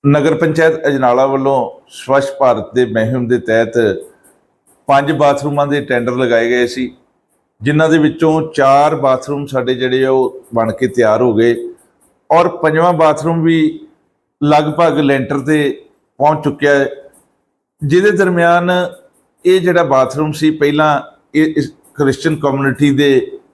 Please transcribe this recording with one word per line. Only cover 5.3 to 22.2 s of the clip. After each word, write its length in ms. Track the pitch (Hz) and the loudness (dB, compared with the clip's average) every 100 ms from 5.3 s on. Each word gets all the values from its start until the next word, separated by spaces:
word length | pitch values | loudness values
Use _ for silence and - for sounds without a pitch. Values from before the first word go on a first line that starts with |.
| 139 147 143 143 | 0 -2 -2 -2
ਦੇ 140 | 143 | -2
ਟੈਂਡਰ 320 | 143 123 120 | -2 -4 -2
ਲਗਾਏ 360 | 123 127 117 117 | -2 0 0 0
ਗਏ 180 | 123 120 | 0 -2
ਸੀ, 300 | 131 123 - _ _ _ _ _ _ | -4 -10 -10 _ _ _ _ _ _
ਜਿਨ੍ਹਾਂ 260 | 117 151 160 | -2 0 2
ਦੇ 100 | 160 | 2
ਵਿੱਚੋਂ 540 | 151 151 160 156 156 | 2 0 0 0 -4
ਚਾਰ 420 | - 135 139 147 | 0 2 4 2
ਬਾਥਰੂਮ 520 | 151 135 131 131 143 143 | 0 -2 -2 -4 -8 -4
ਸਾਡੇ 280 | 135 123 | -4 -4
ਜਿਹੜੇ 300 | 127 127 131 | -2 -2 0
ਆ 60 | 131 | 0
ਉਹ 340 | 131 131 - - | 0 -2 -6 -6
ਬਣ 180 | 117 113 | -4 -2
ਕੇ 140 | - 127 | -2 -2
ਤਿਆਰ 360 | 120 110 110 | 2 2 2
ਹੋ 120 | 123 | 2
ਗਏ 220 | 107 117 117 - - _ _ _ _ _ | 2 2 0 -6 -16 _ _ _ _ _
ਔਰ 180 | 165 175 | 0 2
ਪੰਜਵਾਂ 440 | 170 160 156 175 | 0 -2 2 0
ਬਾਥਰੂਮ 500 | 165 156 147 156 165 | 2 2 2 -2 0
ਵੀ 440 | 165 165 156 - - _ _ _ _ _ | 0 2 0 -4 -20 _ _ _ _ _
ਲਗਭਗ 540 | 147 151 151 151 165 143 | 2 2 2 0 0 2
ਲੈਂਟਰ 400 | 143 139 127 139 | 0 0 -2 -6
ਤੇ 460 | 131 156 143 - _ _ _ _ | -2 0 0 -4 _ _ _ _
ਪਹੁੰਚ 260 | 143 156 | 0 0
ਚੁੱਕਿਆ 300 | 151 143 147 | -4 -2 2
ਹੈ, 140 | 143 139 - - - _ _ _ _ _ _ | 2 0 -6 -20 -20 _ _ _ _ _ _
ਜਿਹਦੇ 260 | 147 175 208 | 0 2 2
ਦਰਮਿਆਨ 600 | 190 185 175 170 175 175 180 175 - _ _ _ _ 180 | 2 0 2 2 2 0 -2 -4 -10 _ _ _ _ 0
ਇਹ 140 | 190 | 2
ਜਿਹੜਾ 220 | 175 170 | 2 0
ਬਾਥਰੂਮ 500 | 151 135 127 131 156 | 2 2 0 -2 -4
ਸੀ, 180 | 151 156 | 0 -2
ਪਹਿਲਾਂ 500 | 156 147 147 156 139 - _ _ | 0 0 2 0 0 -6 _ _
ਇਹ, 200 | 151 156 156 | 0 0 -2
ਇਸ 160 | - - _ | -6 -12 _
ਕ੍ਰਿਸਚੀਅਨ 420 | - 139 131 | -2 -2 0